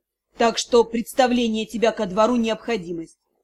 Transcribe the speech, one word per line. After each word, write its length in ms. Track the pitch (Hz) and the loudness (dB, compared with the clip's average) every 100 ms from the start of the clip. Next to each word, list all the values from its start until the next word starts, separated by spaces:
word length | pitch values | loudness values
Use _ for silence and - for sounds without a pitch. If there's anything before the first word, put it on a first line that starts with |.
| _ _ _ - | _ _ _ 0
так 180 | 175 175 | 0 0
что 280 | - 233 | 2 2
представление 840 | 226 233 - - 254 247 233 220 214 | 2 -2 -2 2 2 2 0 -2 -6
тебя 240 | 226 220 | -2 0
ко 140 | 220 208 | 0 -2
двору 300 | 185 220 247 | 0 2 2
необходимость. 840 | 226 220 - 226 170 165 165 _ _ _ | -2 -4 -4 -6 -6 -10 -10 _ _ _